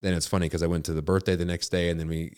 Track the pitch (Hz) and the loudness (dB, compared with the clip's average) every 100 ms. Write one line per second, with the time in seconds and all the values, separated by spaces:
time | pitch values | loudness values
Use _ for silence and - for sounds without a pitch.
0 | 95 87 - 95 82 78 85 85 78 80 | 0 0 2 0 0 0 0 0 0 -2
1 | 76 95 95 90 87 87 - 90 87 82 | 2 2 2 0 0 -2 -2 0 0 0
2 | 80 82 82 | -2 -4 -6